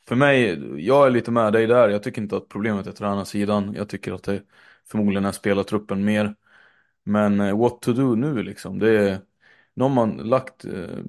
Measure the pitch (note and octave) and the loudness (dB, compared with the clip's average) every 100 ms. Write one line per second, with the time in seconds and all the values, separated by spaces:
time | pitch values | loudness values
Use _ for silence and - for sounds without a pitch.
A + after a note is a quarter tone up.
0 | - A#2+ C#3+ C3 A2+ D#2 A#1+ C#2 F#2 C#3 | -4 2 4 4 2 -2 -8 -6 2 4
1 | C3+ A#2+ - A#2 A2 A2 A2+ B2 A2+ G2+ | 6 4 0 2 4 4 4 4 4 2
2 | A#2+ A2 G#2 G2 - G#2 A2 G2+ F#2+ - | -4 -8 -6 -6 -6 -6 -2 -2 -4 -6
3 | G#2 G2+ F#2 G#2 G2+ G#2 G2+ G#2 G#2 G2+ | -4 -2 -4 -4 0 0 -2 -6 -8 -10
4 | - F#2+ - G2+ - _ _ _ - A2 | -10 -8 -6 -6 -8 _ _ _ -8 -2
5 | G#2 G2 G2 - G#2 G2 F#2+ G#2+ G#2 G2 | 0 0 -2 -2 0 0 0 -4 -4 -2
6 | G2+ G#2+ G#2 - _ _ _ _ _ _ | 0 0 -2 -6 _ _ _ _ _ _
7 | - G#2 G#2 G2+ G2+ G#2 A#2+ A#2+ - A#2+ | -2 0 2 2 0 0 0 0 -2 0
8 | C3+ A2+ D3 B2+ F#2 G2+ - F#2+ G#2+ A2 | 2 0 -2 -4 -6 -10 -10 -2 2 4
9 | G2+ A2+ - _ _ _ _ - C3 C3 | 2 0 -8 _ _ _ _ -4 0 2
10 | A2 D2 G#2 B2+ - - - F#2 F2 - | 0 -2 -2 -2 -2 -14 -12 -10 -10 -12